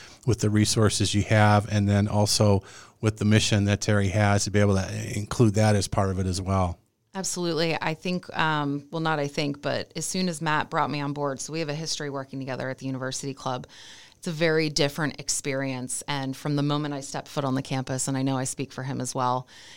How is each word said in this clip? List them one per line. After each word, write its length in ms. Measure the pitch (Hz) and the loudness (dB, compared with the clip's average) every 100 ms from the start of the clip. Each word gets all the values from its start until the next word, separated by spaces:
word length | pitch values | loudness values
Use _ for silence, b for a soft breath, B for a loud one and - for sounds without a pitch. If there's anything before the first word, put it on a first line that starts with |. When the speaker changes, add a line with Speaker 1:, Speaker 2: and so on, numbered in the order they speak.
| B B - | B B -2
Speaker 1:
with 140 | - | 2
the 100 | 107 | 4
resources 640 | 104 104 - 107 - 101 | 4 4 4 4 4 2
you 80 | 104 | 2
have, 460 | 98 110 104 104 104 | 4 6 6 6 4
and 160 | 104 101 | 2 4
then 200 | 101 104 | 4 4
also 560 | 104 104 - 104 98 B B B B | 2 2 4 4 4 B B B B
with 180 | 113 104 | -2 0
the 60 | |
mission 400 | 104 107 - 107 101 | 4 4 4 2 2
that 140 | 101 | 0
Terry 280 | - 104 98 | 2 2 2
has, 360 | 107 104 101 | 2 4 4
to 60 | 104 | 2
be 80 | 101 | 2
able 160 | 104 | 4
to 420 | 95 90 107 107 104 | 2 -2 -6 -6 -6
include 380 | 104 - 117 | -4 4 4
that 220 | 101 107 104 | 6 4 4
as 100 | 95 | 2
part 240 | - 98 | 0 0
of 80 | 92 | 0
it 80 | 92 | -2
as 160 | 90 | -2
well. 360 | 95 95 90 85 _ _ _ | 0 0 0 -4 _ _ _
Speaker 2:
Absolutely. 600 | 190 185 180 175 156 165 156 | -8 -6 -4 -2 0 0 -2
I 140 | 165 | -4
think, 340 | 160 185 180 - - | -4 -4 -6 -6 -2
um, 520 | 160 151 143 143 143 | 0 0 -2 -4 -6
well, 100 | 165 | -4
not 180 | 160 156 | -2 0
I 100 | 143 | -2
think, 340 | 156 147 139 | -2 -4 -2
but 280 | 143 117 - 180 | -4 -4 -6 -8
as 80 | |
soon 240 | - 185 185 | -6 -2 -2
as 140 | 156 | -2
Matt 260 | 160 151 - | -2 -2 -2
brought 220 | 165 131 | -2 -2
me 100 | 147 | -2
on 120 | 143 | -4
board, 260 | 143 143 131 | -4 -4 -6
so 120 | - | -8
we 80 | 156 | -6
have 80 | 156 | -4
a 40 | |
history 360 | 151 160 - 147 | -6 -6 -6 -6
working 280 | 139 135 139 | -8 -8 -10
together 280 | 135 127 131 | -8 -6 -6
at 80 | 131 | -6
the 80 | 135 | -6
University 460 | 131 131 135 139 | -6 -6 -6 -8
Club. 340 | 135 135 127 - B B B B B | -8 -6 -6 -8 B B B B B
It's 80 | - | -8
a 60 | |
very 360 | 156 165 156 156 | 0 2 4 2
different 480 | 147 143 - 147 - | 2 0 0 -4 -4
experience. 800 | - - 147 135 135 127 123 - - | -6 -4 -2 -2 -2 -4 -6 -8 -4
And 280 | 143 135 131 | -4 -4 -4
from 200 | 151 143 | -2 0
the 60 | |
moment 300 | 143 147 147 | 2 0 -2
I 60 | 143 | -6
stepped 280 | - 147 - | -8 -10 -8
foot 160 | - | -4
on 100 | 139 | -2
the 80 | 131 | -2
campus, 460 | - 131 131 131 - | -2 -4 -4 -4 -2
and 80 | 135 | -2
I 60 | |
know 140 | 135 131 | 0 0
I 80 | |
speak 280 | 127 - 135 | -4 -6 -8
for 100 | - | -8
him 180 | 131 127 | -6 -6
as 140 | 127 | -6
well, 320 | 135 123 127 - B B | -2 0 0 -4 B B